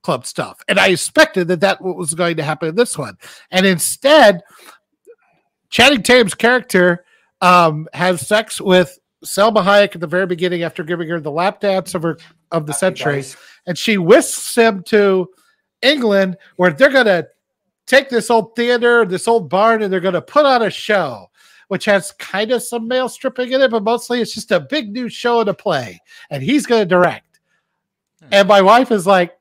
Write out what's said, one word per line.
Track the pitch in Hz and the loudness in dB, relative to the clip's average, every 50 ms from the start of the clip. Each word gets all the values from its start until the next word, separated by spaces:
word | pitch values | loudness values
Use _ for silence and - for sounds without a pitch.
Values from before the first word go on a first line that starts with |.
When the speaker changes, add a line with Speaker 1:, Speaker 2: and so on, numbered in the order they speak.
Speaker 1:
club | - - 151 120 - | -4 -4 -6 -6 -6
stuff. | - - - - - - _ - | -10 -10 -10 -10 -10 -14 _ -12
And | - 202 190 | -6 -2 0
I | 190 196 | 0 0
expected | 180 - - - _ 302 311 302 - 190 175 165 | 0 -2 -4 -2 _ 2 2 2 2 -4 -2 -2
that | 185 160 | -2 0
that | 196 196 185 - | 0 -2 -2 -2
was | 180 185 180 185 180 151 170 | -6 -8 -8 -6 -8 -10 -4
going | 160 180 170 170 | -4 -2 -2 -2
to | 160 147 | -4 -4
happen | 147 156 - 170 160 | -6 -6 -4 -6 -6
in | 160 | -2
this | 208 247 - - | -2 -2 -2 -4
one, | - 135 107 92 _ - - - - _ _ | -10 -10 -12 -14 _ -20 -20 -20 -20 _ _
and | - 185 190 | -2 2 2
instead, | 196 185 156 - - - _ - 277 302 311 254 208 185 170 _ _ _ - - - - _ _ _ _ _ _ - - _ _ _ _ _ _ _ _ _ _ _ | 2 0 0 -4 -8 -8 _ 2 4 6 6 6 6 4 2 _ _ _ -20 -20 -20 -20 _ _ _ _ _ _ -20 -20 _ _ _ _ _ _ _ _ _ _ _
Channing | - - 233 277 294 226 175 | 0 2 4 4 4 2 2
Tatum's | - 247 254 233 180 - | 4 4 4 4 2 -2
character, | - - 233 247 247 240 - - 185 180 180 170 175 _ _ _ _ _ _ _ _ | 0 0 0 0 0 -2 0 2 2 2 2 2 -2 _ _ _ _ _ _ _ _
um, | 180 180 180 175 170 160 151 151 156 - - | 2 4 6 6 4 2 0 -4 -10 -12 -6
has | 139 175 185 185 170 - | -2 -2 -2 -2 -2 -2
sex | - 208 214 226 - - - | -2 -2 -2 -2 -4 -12 -8
with | - 202 185 185 175 - - _ _ _ _ _ - | -2 2 2 2 2 0 -6 _ _ _ _ _ -16
Selma | - - 190 202 226 208 214 | -8 -2 0 0 2 2 2
Hayek | 180 196 202 202 202 202 - | 2 4 4 4 2 2 -2
at | 175 | -10
the | 175 | -8
very | 156 160 180 196 | -4 -4 -4 -2
beginning | 175 180 160 180 180 180 170 170 | -4 -4 -4 -4 -4 -4 -4 -6
after | 160 - - 170 | -8 -8 -10 -8
giving | 151 175 165 175 156 | -6 -6 -6 -6 -6
her | 170 165 | -8 -6
the | 143 151 | -6 -6
lap | 143 165 175 202 196 _ | -4 -2 -2 -2 -4 _
dance | - 202 190 190 185 190 - | -4 -2 -2 -2 -6 -6 -8
of | 180 151 | -4 -4
her, | 165 160 _ - _ _ _ _ _ | -4 -6 _ -14 _ _ _ _ _
of | 170 165 151 | -6 -6 -6
the | 147 147 | -6 -6
Speaker 2:
Happy | - | -2
Speaker 1:
century. | 190 185 - - - 151 143 | -2 -4 -4 -4 -6 -4 -4
Speaker 2:
days. | 139 131 - - _ - - - _ _ | -6 -8 -12 -18 _ -20 -20 -20 _ _
Speaker 1:
And | 180 175 | -10 -8
she | - - 233 214 | -6 -2 -2 -2
whisks | 196 170 165 226 320 254 - - - - - - | 0 4 6 4 4 4 0 -8 -10 -10 -4 0
him | 240 226 226 214 185 170 | 2 2 2 0 -2 -6
to | - 220 208 202 196 190 190 180 185 _ _ _ _ _ _ _ _ _ _ | 0 0 2 2 2 0 0 -2 -6 _ _ _ _ _ _ _ _ _ _
England, | - 262 311 285 240 220 202 196 196 185 175 _ _ _ _ | 0 0 0 2 0 0 2 2 0 0 -4 _ _ _ _
where | - 180 180 156 | 0 0 0 4
they're | 143 262 294 | 4 2 4
gonna | 262 269 240 208 185 170 143 _ _ _ _ _ _ _ _ _ _ _ _ | 4 2 2 4 2 0 -2 _ _ _ _ _ _ _ _ _ _ _ _
take | - 254 277 269 269 | 0 0 0 2 0
this | 247 226 - - | -4 -4 0 2
old | 240 226 - 226 _ | 0 0 0 -2 _
theater, | 233 233 240 247 233 240 240 240 240 226 | -4 -2 0 0 2 2 2 2 2 2
this | 180 185 170 - | 0 -2 -4 -2
old | 226 233 233 180 131 | 0 0 0 -2 -2
barn, | 175 190 214 226 226 220 214 | 0 2 2 2 2 0 -2
and | 196 190 | -4 -4
they're | 185 | -2
gonna | 170 190 180 165 | -2 -2 -2 -4
put | - - - 294 302 | -6 0 0 2 2
on | 269 254 240 226 | 4 2 2 0
a | 190 | -2
show, | - - - - 214 196 170 139 120 101 95 _ _ _ _ _ _ _ _ _ | -6 -8 -4 -2 -2 -2 -2 -4 -8 -12 -18 _ _ _ _ _ _ _ _ _
which | 190 175 - | -8 -4 0
has | 220 202 196 180 - _ | 0 0 0 0 -6 _
kind | - - - - 196 220 220 | -18 -14 -8 -6 -6 -4 -2
of | 254 233 233 | -4 -4 -4
some | - 240 240 226 | -8 -10 -10 -6
male | 226 254 254 254 | -4 -4 -4 -4
stripping | 226 - - - 262 - - 254 240 | -4 -8 -8 -8 -8 -6 -6 -6 -4
in | 262 262 | 0 0
it, | 269 262 | 0 0
but | 226 226 196 | 0 -2 -2
mostly | 220 233 240 - - 247 247 | -2 -4 -4 -4 -6 -4 -4
it's | 226 - - | -4 -6 -8
just | 220 - _ | -14 -4 _
a | 208 175 | -2 -2
big | 143 - 277 311 233 202 | -2 -4 -6 -6 -6 -8
new | 202 254 247 | -10 -10 -10
show | 214 - - - 240 240 233 | -10 -10 -6 -2 0 0 0
and | 226 202 | 0 -2
a | 185 | -4
play, | - _ 202 165 135 120 95 90 _ _ _ - - - _ | -4 _ -4 -4 -4 -4 -8 -16 _ _ _ -20 -20 -16 _
and | 151 135 131 | -10 -8 -4
he's | 143 185 202 202 | -2 -2 -2 0
gonna | - 240 226 208 | 0 0 0 2
direct. | 165 180 175 175 165 127 - _ _ _ _ _ _ _ _ _ _ _ _ _ _ _ _ _ _ _ _ _ | 2 2 2 2 2 0 -6 _ _ _ _ _ _ _ _ _ _ _ _ _ _ _ _ _ _ _ _ _
Speaker 3:
Hmm. | - | 0
Speaker 1:
And | 202 196 202 185 | 2 2 4 6
my | 208 202 | 6 6
wife | 190 185 220 247 262 - | 8 6 6 6 4 2
is | 233 202 160 | -2 -2 2
like | 190 202 185 175 175 - _ | 2 2 2 2 -2 -6 _